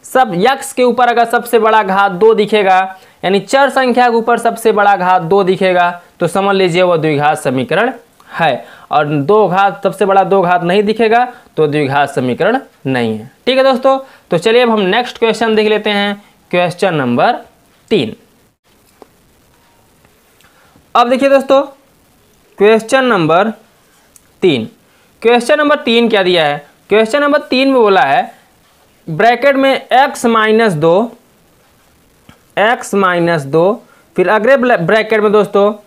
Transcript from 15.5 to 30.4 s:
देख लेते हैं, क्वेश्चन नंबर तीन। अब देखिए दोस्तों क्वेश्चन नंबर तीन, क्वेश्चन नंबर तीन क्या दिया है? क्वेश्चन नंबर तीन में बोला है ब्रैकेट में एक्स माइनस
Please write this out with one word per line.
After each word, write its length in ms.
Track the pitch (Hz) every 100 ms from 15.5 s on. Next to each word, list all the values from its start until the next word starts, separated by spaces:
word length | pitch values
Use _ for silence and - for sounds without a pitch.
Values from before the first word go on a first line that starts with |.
देख 140 | 214 214
लेते 220 | 214 208
हैं, 320 | 202 202 202 _ _ _
क्वेश्चन 440 | 175 175 170 196
नंबर 440 | 160 127 120 190 302 - _ _ _ _
तीन। 240 | 208 113 - _ _ _ _ _ _ _ _ - _ _ _ _ _ _ _ _ _ _ _ _ _ _ _ _ _ _
अब 160 | - 240
देखिए 180 | 254 277
दोस्तों 340 | 277 262 269 285 - _ _ _ _ _ _ _ -
क्वेश्चन 460 | 202 220 214 269 254
नंबर 460 | 208 156 165 214 214 _ _ _ _ _ _ _ _
तीन, 260 | 190 131 110 _ _ _ _ _
क्वेश्चन 360 | 226 240 240 302
नंबर 180 | 294 294
तीन 300 | - 233 233
क्या 140 | 202
दिया 220 | 185 180
है? 200 | 147 143 - _ _
क्वेश्चन 320 | 214 220 294
नंबर 160 | 285 294
तीन 280 | - 254 269
में 80 | 262
बोला 260 | 214 190
है 300 | 143 151 220 - _ _ _ _ _ _ -
ब्रैकेट 500 | 156 226 240 277 269
में 160 | 269
एक्स 520 | 262 - 247 269 - 240
माइनस 460 | 226